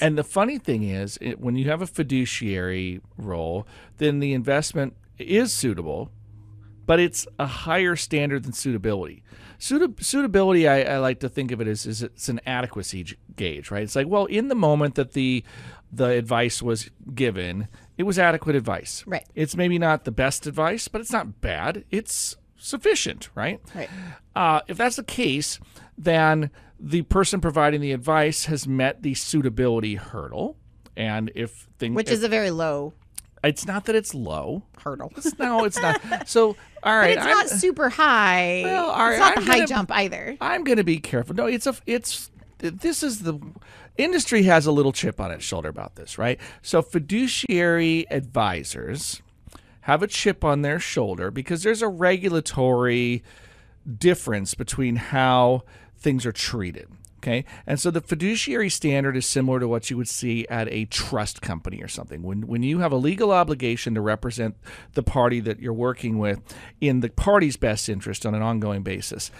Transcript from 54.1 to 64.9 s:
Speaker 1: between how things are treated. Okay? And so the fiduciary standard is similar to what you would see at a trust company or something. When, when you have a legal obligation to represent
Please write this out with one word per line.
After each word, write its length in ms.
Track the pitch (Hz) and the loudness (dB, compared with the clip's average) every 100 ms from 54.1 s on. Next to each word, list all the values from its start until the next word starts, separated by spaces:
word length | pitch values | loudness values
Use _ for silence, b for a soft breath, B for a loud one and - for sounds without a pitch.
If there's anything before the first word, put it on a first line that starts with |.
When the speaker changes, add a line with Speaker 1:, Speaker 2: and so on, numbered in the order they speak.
| 175 - 104 95 | 4 0 -2 -2
Speaker 1:
between 420 | - 123 - 127 117 | -6 -6 -2 -2 -2
how 680 | - 139 131 127 123 127 B B B - | -2 2 4 6 4 2 B B B -4
things 280 | 151 131 120 | 0 0 0
are 60 | |
treated. 560 | 107 - 95 90 - - - - - | -4 -4 -4 -6 -8 -16 -20 -20 -10
Okay? 280 | 123 120 B B - | -4 -4 B B -6
And 120 | 139 | -2
so 120 | 175 | 0
the 100 | 165 | -2
fiduciary 680 | - 156 185 226 - 240 196 | -2 -2 0 -2 -2 -2 -2
standard 460 | - 156 139 139 131 | -2 0 2 0 -2
is 120 | - | -2
similar 320 | 139 131 127 | 0 2 0
to 80 | 120 | 0
what 240 | 117 - | -2 -2
you 60 | 123 | -6
would 100 | 120 | -6
see 380 | - 123 117 113 | -4 -4 -4 -4
at 200 | 113 113 | -4 -4
a 140 | 107 110 | -4 -4
trust 540 | - - 120 107 - | -6 -4 -4 -4 -6
company 360 | - 82 92 95 | -8 -8 -8 -10
or 40 | - | -10
something. 360 | - - 76 | -12 -12 -10
When, 240 | 90 101 110 | -6 -6 -4
when 160 | 117 | -2
you 160 | 127 165 | 0 2
have 120 | 170 | 2
a 60 | 135 | 2
legal 340 | 139 190 214 | 2 2 4
obligation 640 | 185 170 139 127 117 120 | 4 4 0 -2 -2 -2
to 80 | 110 | -2
represent 540 | 104 107 123 113 110 - B B B | 0 0 -2 -4 -4 -6 B B B